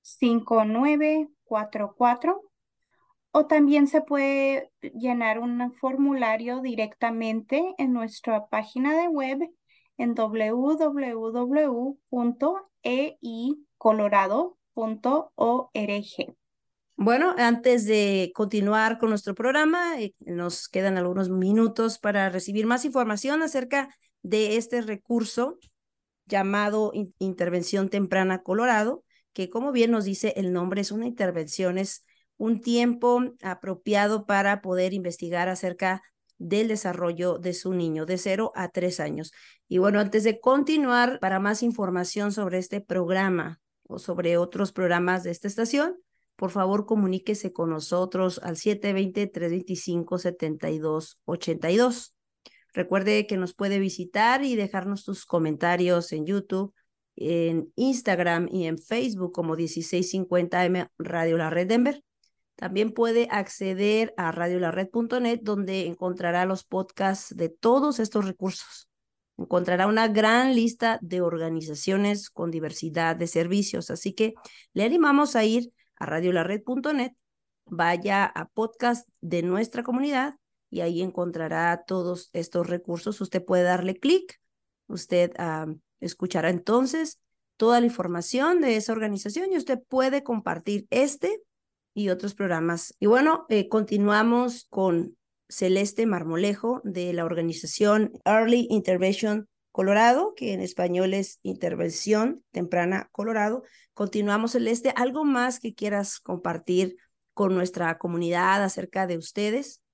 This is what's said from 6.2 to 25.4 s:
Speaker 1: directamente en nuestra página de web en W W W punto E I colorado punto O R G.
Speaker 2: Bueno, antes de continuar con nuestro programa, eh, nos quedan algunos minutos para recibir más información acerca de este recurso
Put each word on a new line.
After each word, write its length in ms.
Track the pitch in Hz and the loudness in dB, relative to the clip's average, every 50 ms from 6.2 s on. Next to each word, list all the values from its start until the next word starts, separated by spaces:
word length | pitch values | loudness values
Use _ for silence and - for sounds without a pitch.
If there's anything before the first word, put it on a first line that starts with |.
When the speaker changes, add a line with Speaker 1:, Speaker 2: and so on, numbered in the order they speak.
| 247 220 220 220 233 240 247 254 262 | 2 0 0 0 -2 -4 -6 -4 -4
Speaker 1:
directamente 1120 | 262 233 220 220 214 - _ - 233 226 226 226 220 220 226 214 _ 262 285 339 370 370 | -6 -2 -2 -4 -4 -4 _ -2 -2 -2 -2 -2 -2 -2 -4 -4 _ -2 0 0 -2 -4
en 160 | - 277 254 247 | -2 -2 0 0
nuestra 540 | 240 226 226 220 - - 240 226 214 214 | 0 -2 -6 -8 -8 -4 -2 -2 -2 -2
página 520 | - - 214 214 214 - 247 254 285 311 320 | -2 -4 -4 -4 -4 -4 -2 0 0 2 2
de 100 | 339 349 | 2 0
web 420 | 320 285 269 262 269 277 339 330 _ _ _ _ _ _ _ _ _ - | 0 -2 -2 -2 -2 -4 -6 -6 _ _ _ _ _ _ _ _ _ -4
en 160 | 247 240 233 | -4 -2 0
W 600 | 226 220 214 214 220 220 214 226 247 254 285 320 311 | 0 -2 -2 0 -2 0 0 0 0 2 0 2 2
W 520 | 320 302 285 285 269 247 233 226 226 226 | 0 0 0 -2 -4 -4 -6 -6 -6 -4
W 680 | 226 240 247 247 277 302 302 285 254 233 247 269 277 _ _ _ | -4 -4 -2 0 2 2 2 2 0 -2 -4 -4 -6 _ _ _
punto 600 | - 247 240 240 240 - 277 294 359 392 381 _ _ _ _ | -4 -2 0 0 0 0 -2 -2 -2 -2 -8 _ _ _ _
E 360 | 240 247 254 277 311 - _ | -4 -2 -2 -2 -4 -6 _
I 460 | - 240 226 226 233 262 302 294 - _ _ | -12 -12 -10 -6 -4 -4 -4 -4 -6 _ _
colorado 800 | _ - 220 214 214 208 208 202 202 196 190 202 254 339 359 - _ _ _ _ | _ 2 2 4 4 2 2 4 4 2 2 2 0 -2 -2 -6 _ _ _ _
punto 600 | - 226 220 220 214 - 247 269 311 320 - _ | -6 -6 -6 -6 -4 -2 0 0 0 -2 -4 _
O 340 | - - 233 240 254 254 - _ | 0 0 2 2 0 -2 -6 _
R 260 | 220 208 202 202 208 | -6 -4 -4 -4 -6
G. 340 | 208 - - - - - - _ _ _ _ _ _ _ _ _ _ _ _ - | -6 -10 -8 -10 -10 -10 -10 _ _ _ _ _ _ _ _ _ _ _ _ 0
Speaker 2:
Bueno, 360 | 196 214 240 262 320 370 - - | 2 4 4 4 4 2 2 4
antes 480 | 240 233 233 240 240 254 247 247 226 | 4 4 2 4 4 4 4 4 4
de 460 | 202 220 214 208 202 196 190 185 175 - | 2 4 4 4 4 2 2 0 -2 -2
continuar 640 | - 214 196 208 208 196 202 214 220 220 220 226 233 | -4 -4 0 0 0 2 2 2 4 2 2 0 0
con 120 | - 220 | 0 0
nuestro 220 | 214 208 - - 196 | 0 0 -2 -4 -6
programa, 680 | - 220 247 269 294 311 311 330 349 349 339 330 269 | -2 0 2 2 4 4 4 2 2 0 -2 -2 -4
eh, 160 | 220 196 - _ | -6 -8 -10 _
nos 500 | - - 175 175 175 175 170 - - - | -12 -10 -6 -6 -4 -4 -4 -6 -8 -4
quedan 300 | - 185 190 196 190 185 | -2 0 0 2 2 2
algunos 320 | 180 180 180 190 196 180 | 0 0 0 0 0 0
minutos 680 | 185 185 185 190 208 220 226 226 220 - 226 226 220 - | 0 0 2 4 4 4 4 2 2 0 0 0 -2 -2
para 280 | - 208 202 202 190 190 | -2 0 0 2 0 0
recibir 380 | 175 190 180 - 202 214 214 | -2 -4 -6 -4 -2 -2 0
más 180 | 226 240 254 247 | 2 0 0 0
información 560 | 302 247 269 247 220 208 208 - 262 294 311 | 0 0 0 0 0 -2 -2 -2 0 0 0
acerca 540 | 320 311 - 269 247 247 277 277 269 277 - _ _ _ _ _ _ | 0 0 -2 -4 -4 -2 -2 -2 -2 -4 -10 _ _ _ _ _ _
de 340 | 180 196 214 214 208 214 | -2 0 0 2 2 2
este 260 | 233 233 233 - 240 233 | 0 -2 0 -4 -4 -2
recurso 760 | 220 208 196 _ _ 233 233 220 208 - - | -4 -8 -10 _ _ 0 0 0 0 -2 -2